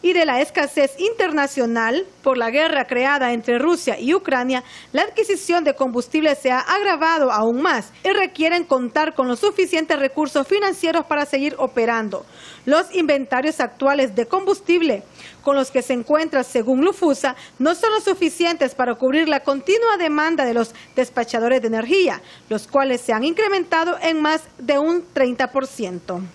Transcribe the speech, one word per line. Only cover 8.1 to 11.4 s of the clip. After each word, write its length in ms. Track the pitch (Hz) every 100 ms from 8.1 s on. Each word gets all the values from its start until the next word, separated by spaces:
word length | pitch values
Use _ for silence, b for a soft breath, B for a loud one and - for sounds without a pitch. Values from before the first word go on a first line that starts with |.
| 403 381 - 320 349
contar 480 | 339 262 247 302 311
con 160 | 311 254
los 120 | 240
suficientes 580 | 403 403 359 330 320 302
recursos 500 | 269 269 302 294 269
financieros 560 | 403 403 359 330 330
para 220 | - 294 285
seguir 280 | 277